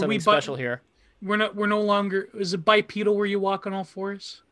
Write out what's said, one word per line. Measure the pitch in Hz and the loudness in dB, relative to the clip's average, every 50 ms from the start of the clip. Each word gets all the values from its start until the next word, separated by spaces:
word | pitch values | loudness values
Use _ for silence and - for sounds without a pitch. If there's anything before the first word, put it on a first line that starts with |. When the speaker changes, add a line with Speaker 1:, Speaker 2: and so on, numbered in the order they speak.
| 175 | 2
Speaker 1:
are | 151 | 2
we | 220 208 | 0 2
Speaker 2:
something | 165 214 208 | 4 4 4
Speaker 1:
bi-, | 147 | 4
Speaker 2:
special | 139 - 139 | 4 -2 -6
here. | 123 131 123 120 123 - _ _ _ _ _ _ _ - | -6 -4 -4 -6 -6 -8 _ _ _ _ _ _ _ -4
Speaker 1:
we're | 185 208 | -2 0
not, | 208 220 208 196 | 0 0 0 -2
we're | 202 208 | -2 -2
no | 208 208 214 208 | 0 0 0 2
longer, | 208 202 202 202 196 185 196 190 - - 214 | 2 2 2 2 0 -2 -4 -4 -6 -6 -6
is | 202 175 180 | -4 -4 -4
it | 190 160 | -2 4
bipedal | - 214 208 208 214 - 208 214 208 208 | 4 4 4 4 0 -4 -2 0 0 2
where | 202 208 | 2 0
you | 202 202 202 | 0 0 0
walk | 196 196 196 190 - | 0 0 -2 -2 -4
on | 202 190 | -6 -6
all | 196 185 | -6 -8
fours? | 175 - 190 190 196 202 196 - - - - _ _ | -8 -10 -8 -8 -8 -8 -10 -12 -16 -18 -18 _ _